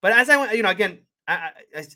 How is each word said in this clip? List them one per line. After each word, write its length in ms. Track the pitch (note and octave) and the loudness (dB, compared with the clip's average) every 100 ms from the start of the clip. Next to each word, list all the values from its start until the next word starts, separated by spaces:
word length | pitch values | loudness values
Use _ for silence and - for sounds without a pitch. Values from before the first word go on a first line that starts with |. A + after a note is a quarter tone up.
But 120 | F#3 | 2
as 160 | A#3 B3+ | 2 4
I 80 | C#4+ | 2
went, 180 | B3+ A3+ | 2 0
you 80 | |
know, 60 | G3+ | 0
again, 300 | F#3 G3 E3+ _ _ - | 0 -4 -6 _ _ -6
I, 60 | |
I, 460 | E3+ D#3+ - - D3+ | -6 -6 -14 -18 -16
I, 60 | D3 | -16